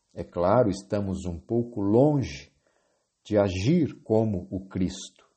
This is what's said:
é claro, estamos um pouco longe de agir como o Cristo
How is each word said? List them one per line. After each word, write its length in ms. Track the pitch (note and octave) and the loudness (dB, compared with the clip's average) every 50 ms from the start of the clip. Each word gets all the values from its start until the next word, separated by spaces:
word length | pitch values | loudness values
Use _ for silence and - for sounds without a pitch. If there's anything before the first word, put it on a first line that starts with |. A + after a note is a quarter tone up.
| _ _ _ | _ _ _
é 100 | G2 - | -14 -14
claro, 460 | - - F2+ E2+ F2+ G#2 B2 B2+ G#2 | -8 -4 0 2 4 4 4 4 2
estamos 560 | F#2 F#2+ - - - G2+ G2+ G2 F#2 E2 D#2+ | 0 -4 -6 -6 -4 -4 -4 -4 -6 -6 -6
um 140 | F2+ E2+ D#2+ | -8 -10 -10
pouco 400 | - - A2+ A#2 A#2+ A#2+ - G#2+ | -8 -4 -4 -4 -4 -4 -6 -4
longe 720 | G2+ G2 G#2 A#2 C3+ D3+ D3+ C#3+ A#2 E2 - - - - _ _ _ _ _ _ _ _ _ _ _ _ _ _ _ | 0 2 4 4 4 4 4 0 -2 -4 -8 -12 -16 -20 _ _ _ _ _ _ _ _ _ _ _ _ _ _ _
de 140 | - G#2 G#2 | 0 2 2
agir 640 | G2+ G2+ F2 F#2 F#2+ A#2+ E3+ F3+ D3+ A2 - - - | 2 2 0 0 0 2 2 2 2 0 -4 -8 -4
como 420 | - A2+ A2 A2+ A2+ G2+ F2+ E2+ - | 0 2 2 2 2 -2 -4 -6 -6
o 160 | G2 F#2 F#2 - | -8 -10 -10 -8
Cristo 580 | - F2+ F#2+ E2+ - - - - - _ _ _ _ | -4 -2 -2 -2 -4 -6 -12 -18 -20 _ _ _ _